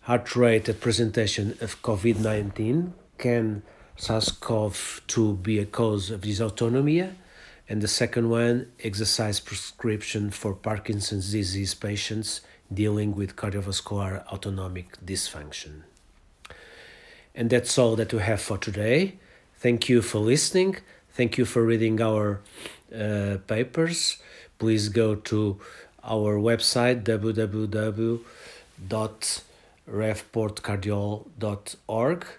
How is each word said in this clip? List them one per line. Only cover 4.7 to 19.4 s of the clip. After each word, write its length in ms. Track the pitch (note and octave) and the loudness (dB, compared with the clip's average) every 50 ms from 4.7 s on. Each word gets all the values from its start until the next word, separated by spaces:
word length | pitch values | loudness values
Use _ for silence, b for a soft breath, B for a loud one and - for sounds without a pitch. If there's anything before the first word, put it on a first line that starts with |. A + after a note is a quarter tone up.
| F#2+ - - - - - - - | -2 -4 -8 -8 -10 -12 -8 -2
two 260 | - A#2+ A2 G#2 G2+ | 2 2 4 4 2
be 260 | F#2 F#2 G#2+ A2 G#2 | 0 0 0 0 0
a 60 | G#2 | 0
cause 460 | G#2 - - A#2 A2 G#2+ G#2 F#2+ F#2+ | -2 0 0 2 2 2 0 -2 -4
of 100 | A2 G2+ | -8 -6
dysautonomia? 920 | F#2+ G#2 G#2 G2 A2+ A2 G2 - A#2+ A2+ A#2 C3 C#3 D3 D#3 E3+ F#3 F#3+ F#3+ - B B B B B B B B B B | -4 -4 -2 -2 -2 -2 0 0 0 2 2 2 2 4 2 2 0 -2 -8 -16 B B B B B B B B B B
And 140 | A2 G#2+ | -4 -2
the 60 | G#2 G#2 | -2 0
second 420 | - - A#2+ A2+ - B2 A#2 A2+ | 0 0 0 0 2 0 2 2
one, 420 | A#2 A#2 A#2 A#2+ A#2+ B2 B2 - - - | 2 2 4 2 2 0 -2 -6 -14 -8
exercise 580 | - A2+ G2 G2 A2 G2+ - - A2+ G#2+ G2+ F#2+ | -8 -6 -4 -2 0 0 0 0 0 -2 -2 -4
prescription 880 | - - G#2+ F#2+ - - - - - A#2 G#2+ G#2+ - - - A2 G#2 G2+ | -6 -8 -10 -10 -10 -12 -12 -4 -2 -2 -2 -2 -4 -4 -4 -2 -2 -4
for 240 | G2 - - G#2+ G2 | -4 -4 -6 -6 -6
Parkinson's 800 | - - A2 G#2+ G2+ - - A2 G2+ G2 - G#2+ G2+ F2+ G2 | -4 -4 -4 -4 -4 -4 -4 -4 -2 -2 -2 -4 -4 -4 -2
disease 420 | G#2 A2 G2+ F2 F#2 G2 G2 F2+ - | -2 -2 -2 -2 -2 -2 -2 -4 -4
patients 680 | - - G#2 G#2 G#2 - - G#2+ A2 A2 - - - B B B B B _ | -6 -4 -6 -4 -4 -4 -4 -4 -4 -4 -6 -6 -8 B B B B B _
dealing 420 | G2 F#2+ G#2+ G#2+ G#2 G#2+ G#2 G#2 G2 | -2 0 2 2 2 2 0 0 0
with 220 | G2 G2+ F#2+ - | -2 -4 -4 -4
cardiovascular 920 | - - G#2 F#2 G2+ G2 G2+ G2 - - - G#2 G2+ G2+ F#2+ F#2+ G2 - - | -6 -6 -4 -4 -4 -4 -4 -4 -6 -6 -4 -6 -4 -4 -4 -6 -8 -8 -10
autonomic 760 | - F#2+ - G#2 G2 F#2+ F#2+ F#2 F2+ F2+ F2+ - - - F2+ | -12 -8 -6 -6 -6 -6 -6 -6 -8 -10 -12 -14 -18 -18 -10
dysfunction. 800 | F2+ F#2+ F2 - - - B1+ D2 D2 D2 - - D2+ D2+ D2+ D2+ - _ _ _ - _ _ _ _ _ _ _ B B B B B B B B B B B B B B B B B B | -6 -4 -4 -4 -6 -8 -12 -14 -12 -14 -14 -14 -14 -16 -20 -20 -20 _ _ _ -20 _ _ _ _ _ _ _ B B B B B B B B B B B B B B B B B B
And 140 | - A#2+ A#2 | -2 2 4
that's 280 | B2+ A#2+ A#2+ - - - | 4 4 4 4 4 6
all 180 | B2+ A#2 A2+ A2 | 6 6 6 2
that 160 | A2+ G2+ - | 0 0 0
we 60 | A2+ | 0
have 200 | F#2+ G#2+ A2 G2 | 2 2 0 0
for 180 | - - G#2+ F#2+ | 0 -4 -4 -4
today. 580 | - - G2+ G#2 G#2 A2 B2 D#3 F#3+ F#3+ F#3+ B B B B B | -4 -6 -4 -2 2 4 4 4 4 2 -2 B B B B B